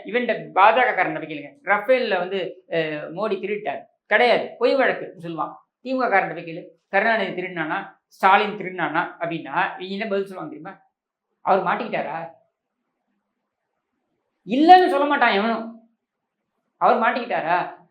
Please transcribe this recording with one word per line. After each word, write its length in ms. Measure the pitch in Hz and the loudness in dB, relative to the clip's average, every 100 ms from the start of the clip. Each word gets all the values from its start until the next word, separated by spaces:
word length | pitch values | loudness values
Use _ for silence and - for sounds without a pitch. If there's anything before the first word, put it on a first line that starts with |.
இவன்ட்ட 300 | - 226 233 180 151 | -6 -4 -2 -4 -2
பாஜக 340 | 180 202 233 226 | 4 6 6 2
காரன்ட்ட 320 | 185 165 156 | 0 -2 -4
போய் 120 | 151 | -10
கேளுங்க, 200 | 151 143 - 175 | -12 -14 -10 -2
"ரஃபேல்ல 520 | 208 208 262 233 190 | 0 2 0 2 -2
வந்து, 220 | 180 196 175 - - | -2 -6 -6 -10 -6
அஹ், 360 | 170 156 151 151 | -4 -2 -6 -10
மோடி 240 | 165 214 190 | -6 -4 -4
திருடிட்டார்", 440 | 196 208 - 135 - _ - | -4 -6 -6 -8 -12 _ 0
"கிடையாது, 380 | 214 240 190 - - | 4 4 2 -2 -2
பொய் 160 | 247 | 0
வழக்கு" 340 | 277 226 180 - - | 2 2 -2 -8 -14
சொல்லுவான். 320 | 170 160 151 - _ _ | -10 -8 -8 -10 _ _
திமுக 260 | 247 262 233 | -6 -4 0
காரன்ட்ட 280 | 196 170 | 0 0
போய் 140 | 160 170 | -6 -12
கேளு, 140 | 165 - _ _ | -14 -16 _ _
"கருணாநிதி 440 | 196 220 220 190 | 0 2 0 -2
திருடினானா, 460 | 170 180 175 156 185 - - _ | -6 -8 -6 -6 -6 -8 -16 _
ஸ்டாலின் 440 | - 196 202 208 180 | 0 4 4 2 -6
திருடினானா?" 460 | 180 185 156 156 180 | -8 -4 -2 -2 -4
அப்படின்னா 400 | - 165 165 135 151 185 | -6 -8 -6 -6 -4 -4
இவங்க 180 | - 185 | -6 -10
என்ன 140 | 196 220 | -8 -4
பதில் 200 | 196 196 | -4 -4
சொல்லுவாங்க 260 | 185 156 | -10 -14
தெரியுமா? 220 | 143 170 185 _ _ _ _ _ _ | -14 -16 -20 _ _ _ _ _ _
"அவர் 200 | - 190 | 0 2
மாட்டிக்கிட்டாரா?" 540 | 175 208 220 160 139 160 170 - _ _ _ _ _ _ _ _ _ _ _ _ _ _ _ _ _ _ _ _ - | 2 -4 -4 -6 -6 -8 -12 -16 _ _ _ _ _ _ _ _ _ _ _ _ _ _ _ _ _ _ _ _ -2
இல்லைன்னு 440 | 247 320 370 349 | 4 10 10 8
சொல்ல 160 | 277 294 | 2 2
மாட்டான் 300 | 285 240 196 | 2 2 2
எவனும். 280 | 226 226 - - _ _ _ _ _ _ _ _ _ - | 0 -2 -6 -14 _ _ _ _ _ _ _ _ _ 0
"அவர் 200 | 180 233 | 2 4
மாட்டிக்கிட்டாரா, 560 | 226 233 233 175 151 175 - - _ | 2 -2 -4 -4 0 -2 -2 -12 _